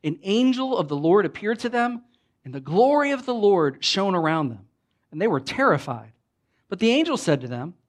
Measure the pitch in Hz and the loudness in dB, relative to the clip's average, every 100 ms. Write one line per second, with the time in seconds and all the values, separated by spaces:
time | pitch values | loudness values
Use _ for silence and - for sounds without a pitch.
0 | 156 160 190 214 254 254 262 254 151 147 | -6 -6 -2 2 2 0 -2 -2 -2 -2
1 | 156 196 175 - 208 233 240 240 240 240 | 4 4 4 -4 -4 -4 -4 -2 -2 -4
2 | _ _ _ _ 135 135 135 170 254 294 | _ _ _ _ -14 -14 -4 2 4 4
3 | 285 277 254 240 208 196 151 135 - 196 | 2 -2 -4 0 4 4 2 0 -2 0
4 | 196 180 160 160 143 110 98 _ _ _ | 0 0 0 0 -2 -6 -18 _ _ _
5 | _ 151 214 147 - - 269 156 - 120 | _ -4 -2 -2 -4 -2 2 2 -2 -12
6 | 110 _ _ _ _ _ _ 190 226 254 | -12 _ _ _ _ _ _ 0 2 2
7 | 330 262 - 143 123 123 143 175 | 0 -2 0 -2 -2 -10 -12 -16